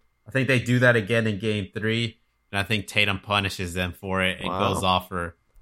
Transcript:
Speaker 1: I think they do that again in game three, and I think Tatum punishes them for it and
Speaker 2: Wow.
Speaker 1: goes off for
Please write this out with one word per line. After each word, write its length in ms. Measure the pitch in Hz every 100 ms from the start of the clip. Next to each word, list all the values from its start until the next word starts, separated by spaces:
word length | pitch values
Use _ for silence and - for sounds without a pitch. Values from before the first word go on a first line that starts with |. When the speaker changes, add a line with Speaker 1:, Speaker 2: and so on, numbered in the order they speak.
| _ _ -
Speaker 1:
I 40 |
think 160 | 135 131
they 100 | 127
do 200 | 107 123
that 160 | 127 117
again 320 | 98 117 110
in 100 | 95
game 300 | 110 104 95
three, 460 | 107 107 113 117 - _ _ _
and 60 | 101
I 60 |
think 240 | 95 110 95
Tatum 320 | 107 104 95
punishes 560 | - 101 98 - 87 87
them 180 | 90
for 300 | - 98 95
it 160 | 92 85
and 80 | 90
Speaker 2:
Wow. 260 | 90 101
Speaker 1:
goes 100 | 92
off 240 | 92 92 -
for 260 | 92 85 - _ -